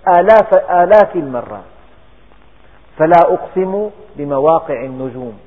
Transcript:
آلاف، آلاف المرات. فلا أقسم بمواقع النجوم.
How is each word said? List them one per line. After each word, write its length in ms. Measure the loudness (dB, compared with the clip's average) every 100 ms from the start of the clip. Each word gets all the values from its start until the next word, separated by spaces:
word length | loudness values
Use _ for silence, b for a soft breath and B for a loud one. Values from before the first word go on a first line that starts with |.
| 2
آلاف، 460 | 2 6 4 4
آلاف 600 | 0 2 0 4 4 4
المرات. 480 | -2 -6 -10 -10 -16 -18 -20 -20 -20 -20 -20 -20 -20 -20 _ b b -20 -4
فلا 220 | 2 4
أقسم 680 | 4 0 -4 -6 -4 -6 -8 -12 -20
بمواقع 680 | -14 -6 0 2 0 -2 -10
النجوم. 540 | -10 -10 -12 -12 -16 -18